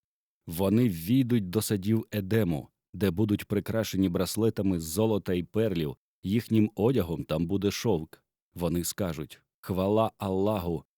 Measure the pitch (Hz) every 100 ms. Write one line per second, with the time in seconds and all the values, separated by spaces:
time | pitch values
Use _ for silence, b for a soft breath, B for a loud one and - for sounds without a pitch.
0 | _ _ _ _ - 82 98 110 123 82
1 | 82 131 123 120 92 107 - 107 95 113
2 | - 107 95 113 92 76 60 _ _ 92
3 | 101 87 107 104 - 101 - 110 107 95
4 | 95 90 90 - 110 - 98 90 80 82
5 | 110 104 - 90 85 107 110 87 73 64
6 | _ _ 92 110 - 110 107 - 107 127
7 | 82 78 69 78 85 98 98 - 120 87
8 | 80 - _ _ _ - 87 85 82 -
9 | 95 76 73 - _ _ - 92 95 107
10 | 110 - 101 95 101 107 87 78 -